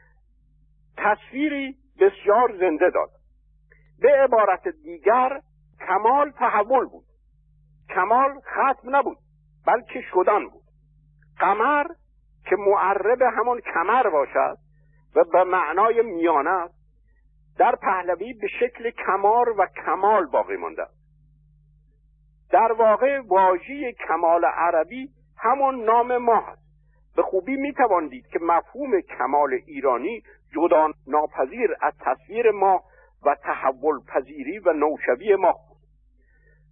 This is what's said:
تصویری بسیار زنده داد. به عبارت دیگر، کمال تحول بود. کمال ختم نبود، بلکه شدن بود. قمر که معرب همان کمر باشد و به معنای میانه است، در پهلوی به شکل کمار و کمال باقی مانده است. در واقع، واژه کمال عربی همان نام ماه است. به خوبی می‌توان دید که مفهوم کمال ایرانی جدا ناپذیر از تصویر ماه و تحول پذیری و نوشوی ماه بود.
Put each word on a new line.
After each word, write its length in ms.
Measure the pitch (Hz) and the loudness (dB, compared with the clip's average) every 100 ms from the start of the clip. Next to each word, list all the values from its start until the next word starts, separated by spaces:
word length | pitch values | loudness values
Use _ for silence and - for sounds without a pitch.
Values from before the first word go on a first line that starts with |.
| _ _ _ _ _ _ _ _ _ - | _ _ _ _ _ _ _ _ _ -4
تصویری 800 | 208 214 - 262 294 277 269 277 _ - | -2 -2 -6 -6 -4 -4 -10 -12 _ 2
بسیار 580 | 196 - - - 247 190 | 2 2 2 2 2 0
زنده 320 | 180 151 147 | -2 2 0
داد. 200 | 95 78 _ _ _ _ _ _ _ _ - | 0 -4 _ _ _ _ _ _ _ _ 0
به 100 | 254 277 | 4 4
عبارت 440 | 262 226 196 180 185 | 4 2 2 0 -4
دیگر، 720 | 156 151 170 196 247 262 277 _ _ _ _ - | -10 -18 -4 0 2 0 -4 _ _ _ _ -4
کمال 440 | 190 220 277 294 | 0 2 2 0
تحول 540 | - 233 208 214 254 185 | -2 -2 0 2 0 0
بود. 200 | - _ _ _ _ _ _ _ _ - | -10 _ _ _ _ _ _ _ _ -8
کمال 500 | 190 190 240 277 277 | -4 2 2 2 -2
ختم 560 | - 202 220 247 240 277 | -10 -2 -2 -2 -2 -2
نبود، 220 | 220 - _ _ _ _ - | -2 -6 _ _ _ _ -2
بلکه 360 | 226 - 254 | -2 -4 -14
شدن 460 | - 185 185 208 117 | -4 0 2 0 -2
بود. 140 | - _ _ _ _ _ _ _ - | -16 _ _ _ _ _ _ _ -2
قمر 460 | 180 202 254 294 330 - _ _ _ _ - | 0 2 2 0 -2 -10 _ _ _ _ -4
که 60 | 190 | 0
معرب 680 | 202 196 180 196 196 254 | 2 2 2 0 0 2
همان 400 | 247 220 240 240 | 2 2 -2 -4
کمر 480 | - - 180 247 214 | -4 -4 0 2 2
باشد 480 | 151 131 139 139 - _ _ _ _ _ 147 | 0 0 0 -2 -4 _ _ _ _ _ 0
و 80 | |
به 200 | 170 185 | 2 2
معنای 580 | 185 180 151 175 214 233 | 2 0 0 2 2 2
میانه 480 | 226 170 165 151 151 | 0 0 0 2 0
است، 260 | 185 170 _ _ _ _ _ _ _ _ - | -2 -4 _ _ _ _ _ _ _ _ 0
در 180 | 202 254 | 2 2
پهلوی 580 | - 185 180 170 226 | -2 -4 -4 -6 -8
به 140 | 226 202 | -8 -8
شکل 440 | - 240 - 233 | -4 -4 -4 -10
کمار 580 | - 220 190 202 233 233 | -8 -4 0 2 2 0
و 180 | 202 180 - 180 | 0 -2 -2 -6
کمال 400 | 170 202 214 151 | -2 2 2 2
باقی 300 | 120 101 95 | -2 -2 -6
مانده 260 | 82 80 | -8 -10
است. 240 | 85 _ _ _ _ _ _ _ _ _ _ _ _ _ _ _ - | -12 _ _ _ _ _ _ _ _ _ _ _ _ _ _ _ 0
در 200 | 180 226 | 2 2
واقع، 480 | 226 220 208 262 277 226 | 2 4 4 2 -2 0
واژه 640 | 185 185 185 - 285 254 - - | 2 4 2 -4 -10 -10 -10 -6
کمال 380 | 165 170 170 170 | -2 2 2 2
عربی 640 | - 170 165 165 247 269 _ _ - | 0 0 0 -2 -8 -16 _ _ -6
همان 380 | 226 277 269 262 | -2 0 0 0
نام 420 | 220 233 240 247 | 0 2 2 0
ماه 320 | 240 208 - | 2 0 0
است. 160 | - _ _ _ _ _ - | -18 _ _ _ _ _ -4
به 60 | |
خوبی 340 | - 190 214 269 | -2 -2 -4 -6
می‌توان 520 | 285 277 240 175 151 | -6 0 2 2 -2
دید 200 | 127 _ | -12 _
که 120 | 165 | -6
مفهوم 600 | 170 165 - 240 285 190 | 0 -2 -2 -10 -2 -2
کمال 520 | - - 127 147 143 | -4 -6 -2 0 0
ایرانی 680 | 127 - 143 135 117 156 220 - - _ - | -2 -8 -4 -2 -2 -4 -10 -14 -20 _ -2
جدا 360 | - 156 156 - - | 2 4 2 -2 -4
ناپذیر 680 | 151 151 - 131 226 208 - | -2 -2 -4 -6 -2 -4 -2
از 120 | 143 - | -4 -4
تصویر 520 | - 135 - 220 226 | -6 -6 -6 0 0
ماه 320 | 202 190 180 _ _ _ _ 143 | 2 2 0 _ _ _ _ -2
و 100 | 143 | -2
تحول 560 | - 147 147 131 147 135 - | -4 -4 -4 -2 -4 -4 -4
پذیری 520 | 151 135 151 131 208 | -6 -6 -14 -12 -4
و 140 | 175 | -2
نوشوی 640 | 156 151 143 - 139 208 196 | 0 -2 -2 -4 -4 0 2
ماه 200 | 175 - _ | 2 -2 _
بود. 80 | _ _ _ _ _ _ _ _ _ _ | _ _ _ _ _ _ _ _ _ _